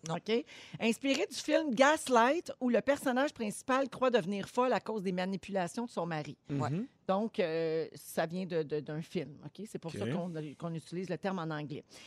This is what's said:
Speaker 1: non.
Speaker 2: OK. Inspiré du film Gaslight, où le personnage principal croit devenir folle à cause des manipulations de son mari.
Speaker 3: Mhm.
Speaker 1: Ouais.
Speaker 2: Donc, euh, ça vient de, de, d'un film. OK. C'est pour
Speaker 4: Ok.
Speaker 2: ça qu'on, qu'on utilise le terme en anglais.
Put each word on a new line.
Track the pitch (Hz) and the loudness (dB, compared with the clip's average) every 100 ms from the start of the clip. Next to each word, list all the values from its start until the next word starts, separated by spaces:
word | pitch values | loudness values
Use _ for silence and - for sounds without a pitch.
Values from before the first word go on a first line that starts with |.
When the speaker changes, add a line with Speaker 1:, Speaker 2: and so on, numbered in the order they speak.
| 165 | -6
Speaker 1:
non. | |
Speaker 2:
OK. | 147 - 226 - - - - | -6 0 0 0 -10 -14 -2
Inspiré | 226 220 277 277 403 | 0 2 2 2 0
du | 254 | -4
film | - 302 311 | 2 2 2
Gaslight, | 220 269 320 - 240 233 330 - - | 6 6 6 4 6 6 4 -2 -4
où | 254 | 2
le | 220 | 2
personnage | 254 285 277 247 285 | 2 2 2 2 2
principal | - 214 - - 262 269 | 0 -6 -4 0 2 0
croit | - 254 | 2 4
devenir | 233 175 202 165 | 4 2 -2 -2
folle | - 254 | 0 2
à | 202 | 2
cause | - 220 | 0 -2
des | 185 | -2
manipulations | 185 185 196 - 190 175 - 240 | 0 -2 -4 -2 -2 -2 -2 -4
de | |
son | - 170 | -4 -2
mari. | 156 147 - - | -2 -4 -10 -4
Speaker 3:
Mhm. | 143 | -2
Speaker 1:
Ouais. | 147 160 254 _ - | 0 -2 -4 _ -2
Speaker 2:
Donc, | 190 220 - | 0 0 0
euh, | 170 165 165 160 156 - | 0 2 2 0 -2 -8
ça | - - 160 | -6 -2 -2
vient | 180 185 | -2 -2
de, | 165 | -2
de, | 151 151 | 0 -2
d'un | 135 151 | -2 -6
film. | 165 185 139 143 | -4 -4 -4 -8
OK. | 151 - 214 | -16 -12 -10
C'est | - | -10
pour | 165 | -8
Speaker 4:
Ok. | 101 | -4
Speaker 2:
ça | 110 | -2
qu'on, | 160 180 156 151 131 | -2 -2 -6 -8 -8
qu'on | 170 | -6
utilise | 165 - 170 180 | -6 -6 -6 -4
le | 165 | -4
terme | 196 190 | -2 -2
en | 160 | -2
anglais. | 151 147 143 - - | -4 -6 -8 -12 -18